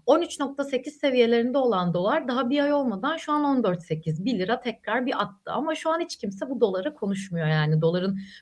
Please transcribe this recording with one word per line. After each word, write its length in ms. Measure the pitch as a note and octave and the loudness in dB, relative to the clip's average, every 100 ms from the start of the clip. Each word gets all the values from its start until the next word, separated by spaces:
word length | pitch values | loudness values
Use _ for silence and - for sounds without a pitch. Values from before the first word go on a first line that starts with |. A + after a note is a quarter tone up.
| - | 4
on 160 | D#4+ | 4
üç 180 | E4+ - | 2 -4
nokta 240 | C#4 C#4 | -6 -4
sekiz 340 | C#4 C4+ C#4+ - | -4 -4 -6 -2
seviyelerinde 600 | C#4+ B3+ A#3 A#3 A#3+ C4+ | 2 4 4 4 2 2
olan 360 | B3 F#3+ F3 | 2 2 2
dolar 340 | F3 G3 D#4 B3+ | 0 2 0 0
daha 220 | B3 A#3+ | -2 0
bir 100 | C#4+ | 2
ay 100 | C#4+ | 2
olmadan 440 | D4 B3+ F#3+ C4 D#4+ | 2 0 -2 -2 -4
şu 140 | D#4 | -2
an 120 | D4 | 0
on 200 | C#4+ C4 | 2 2
dört 200 | G#3 F3 | 0 -2
sekiz. 420 | - D#3 D#3+ D#3 G3+ | -4 -4 -4 -4 -2
Bir 140 | G#3+ | -2
lira 220 | F#3 B3+ | 0 -2
tekrar 440 | A#3+ G#3+ - A3+ B3+ | -4 -8 -4 -2 -2
bir 160 | - | -2
attı. 300 | G3 - - | -4 -8 -6
Ama 240 | A3+ D#4 D#4 | -4 -2 -2
şu 140 | D#4+ | -2
an 100 | E4 | -2
hiç 160 | E4+ - | -2 -6
kimse 340 | G3+ G3 C4+ | -8 -6 -6
bu 120 | C4 | 0
dolara 320 | G#3+ F#3 F#3+ | 2 2 -4
konuşmuyor. 540 | - G3+ G3 G3 E3+ D#3 | -4 -4 -4 -4 -2 0
Yani 340 | D#3 D3+ D#3 | 2 2 2
doların 380 | E3 F3+ F#3+ G3 - - | 2 2 0 -2 -8 -12